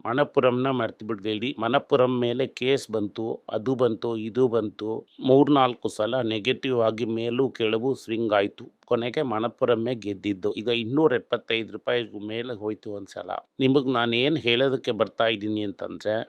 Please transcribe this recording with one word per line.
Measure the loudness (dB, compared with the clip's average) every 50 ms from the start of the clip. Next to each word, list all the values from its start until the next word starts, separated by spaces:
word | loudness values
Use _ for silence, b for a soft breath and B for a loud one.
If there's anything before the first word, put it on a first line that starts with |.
| -6
ಮಣಪ್ಪುರಂನ | -4 0 0 0 2 2 2 2 4 2 2 0 0
ಮರ್ತು | 0 -2 -2 -4 -6 _ -8
ಬಿಡ್ಬೇಡಿ. | -8 -8 -6 -4 -4 -4 -2 -4 -6 -4 -2
ಮಣಪ್ಪುರಂ | -2 2 2 0 2 2 2 4 4 4 2 0
ಮೇಲೆ | 0 -2 0 -2 -4
ಕೇಸ್ | -4 -4 -4 -2 0 0 0 -2 -4
ಬಂತು, | -4 -4 -4 -4 -6 -6 -6 -6 -6 -8 _ -6
ಅದು | -6 -4 -2 -2 0
ಬಂತು, | 2 2 0 0 -2 -4 -4 -4
ಇದು | -4 -6 -6 0 2 2 2
ಬಂತು, | 2 0 -2 -2 -6 -8 -8 -6 -6 -8 -10 _ _ -6
ಮೂರ್ನಾಲ್ಕು | 4 6 8 8 8 8 6 4 4 4 2 -2 -6 -6
ಸಲ | -2 -2 -2 0 0 -2
ನೆಗೆಟಿವ್ | -2 0 -2 -2 0 0 0 0 0 -2 0 2
ಆಗಿ | 2 2 0 0 -4
ಮೇಲೂ | -4 -2 -2 -2 -2 0 0 0 -2
ಕೆಳಗೂ | 0 -2 -2 0 0 0 0 -2 -4
ಸ್ವಿಂಗ್ | -4 -4 -6 -4 -2 0 2 2
ಆಯ್ತು. | 2 2 0 -4 -10 -20 -20 _ _ _
ಕೊನೆಗೆ | -2 0 0 0 -2 -4 -4 -2
ಮಣಪ್ಪುರಮ್ಮೇ | -2 -2 -2 -2 -4 -2 -2 2 2 2 2 2 -2 -4
ಗೆದ್ದಿದ್ದು. | -4 -4 -8 -8 -4 -2 -4 -4 -2 -2 -4 -4
ಈಗ | -2 -2 -2
ಇನ್ನೂರ | -2 -2 -2 -2 0 4 4 4 4
ಎಪ್ಪತ್ತೈದು | 2 0 -2 -4 -4 -2 -2 -2 -2 -2 -4 -10
ರೂಪಾಯಿ | -10 -4 -2 -2 -2 -2 -4 -10 -12 -10
ಮೇಲೆ | -8 -6 -6 -6 -8 -8
ಹೋಯ್ತು | -6 -6 -6 -6 -6 -10 -12 -12
ಒಂದ್ಸಲ. | -12 -12 -14 -14 -14 -10 -8 -10 -10 -10 _ _ 0
ನಿಮಗ್ | 2 4 4 4 2 2
ನಾನು | 0 2 2 2 2
ಏನ್ | 2 2 2 0 0
ಹೇಳೋದಕ್ಕೆ | 0 2 2 4 2 2 0 -2 -2 -4 0
ಬರ್ತಾ | 0 -2 -2 0 0 0
ಇದ್ದೀನಿ | 0 0 0 -4 -4 -4 -4 -4
ಅಂತಂದ್ರೆ, | -6 -6 -8 -10 -10 -10 -6 -4 -4 -2 -2 -4